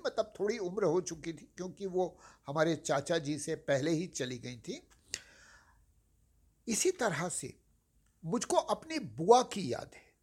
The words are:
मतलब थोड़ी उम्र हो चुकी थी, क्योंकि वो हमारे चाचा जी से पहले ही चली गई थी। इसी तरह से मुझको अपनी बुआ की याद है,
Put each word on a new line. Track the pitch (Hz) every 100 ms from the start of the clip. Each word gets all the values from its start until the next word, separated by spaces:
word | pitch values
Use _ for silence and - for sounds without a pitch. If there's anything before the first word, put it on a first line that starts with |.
| 262
मतलब | - - -
थोड़ी | 202 240
उम्र | 175 208
हो | 175 180
चुकी | - 160 160
थी, | 156 - -
क्योंकि | 185 147 190
वो | 180 175 - - - -
हमारे | 156 165 156
चाचा | - 139 143 165
जी | 143 151
से | - 151
पहले | - 135 151
ही | 160 185
चली | - 214 120
गई | 123 120
थी। | - 311 - - - - - - - - - _ _ _ _ _ _ _ _ _ -
इसी | 208 370
तरह | - 226 147 175
से | - 123 - _ _ _ _ _ _ 160
मुझको | 226 - 330
अपनी | 320 - 320 311
बुआ | 151 110 175 247
की | - 208 180
याद | 113 - -
है, | - _